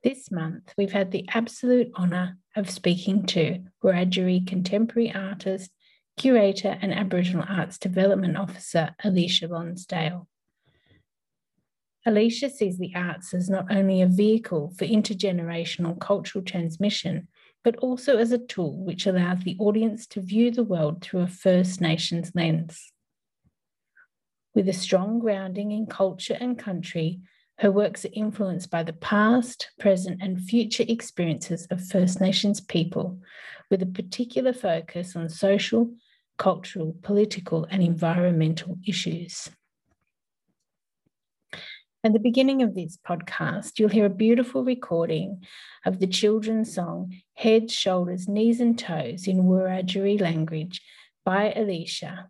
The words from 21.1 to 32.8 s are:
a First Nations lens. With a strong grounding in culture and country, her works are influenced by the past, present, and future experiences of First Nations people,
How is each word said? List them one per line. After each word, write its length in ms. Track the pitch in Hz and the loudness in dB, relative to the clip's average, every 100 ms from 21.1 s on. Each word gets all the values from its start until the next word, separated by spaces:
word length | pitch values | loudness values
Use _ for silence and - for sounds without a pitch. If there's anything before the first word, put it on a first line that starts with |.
| 185 | -2
a 80 | 180 | -2
First 520 | - 190 180 180 - | 0 4 4 4 0
Nations 520 | 165 160 - 170 165 | 0 0 -2 -4 -4
lens. 580 | 180 165 160 165 - - _ _ _ _ _ _ _ _ _ _ _ _ _ _ _ _ | -2 0 0 -2 -12 -20 _ _ _ _ _ _ _ _ _ _ _ _ _ _ _ _
With 120 | 214 190 | 0 0
a 40 | |
strong 480 | 185 - 190 196 233 | -2 0 0 0 -2
grounding 500 | 226 196 190 185 208 | 0 -2 -4 -6 -6
in 160 | 214 214 | -4 -6
culture 500 | - 190 185 - - | -2 -2 -2 -6 -4
and 180 | 247 240 | -4 -4
country, 640 | - 180 180 170 160 180 - _ _ _ | -6 -8 -6 -4 -4 -4 -14 _ _ _
her 120 | 214 | 2
works 340 | 196 208 202 | 4 0 -4
are 60 | 196 | -10
influenced 580 | 214 214 208 196 180 - | -6 -6 -4 -4 -4 -4
by 120 | 165 | -6
the 120 | 165 | -6
past, 760 | 165 - 208 214 247 240 - - _ | -8 0 2 4 4 0 -8 -14 _
present, 420 | 202 185 185 - | 2 2 0 -6
and 220 | 196 180 | -4 -6
future 440 | 185 233 226 - 233 | 0 0 2 0 0
experiences 800 | 226 - - 170 160 - 170 - | 0 -4 -4 -2 -2 -4 -8 -6
of 140 | 185 | -8
First 360 | - 190 180 - | -2 2 2 2
Nations 400 | 190 196 202 202 | 2 2 0 -2
people, 600 | - 175 | -2 -2